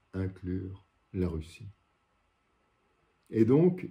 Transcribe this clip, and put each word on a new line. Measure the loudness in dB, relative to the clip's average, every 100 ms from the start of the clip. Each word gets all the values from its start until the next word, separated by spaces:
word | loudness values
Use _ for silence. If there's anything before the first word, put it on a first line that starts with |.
| _
inclure | -8 -6 -8 -8 -6 -8 -14 _ _ _
la | -4 -4
Russie. | -4 -10 -16 -20 -20 _ _ _ _ _ _ _ _ _ _ _ _ _ _ _
Et | 2 4
donc, | 6 4 2 -8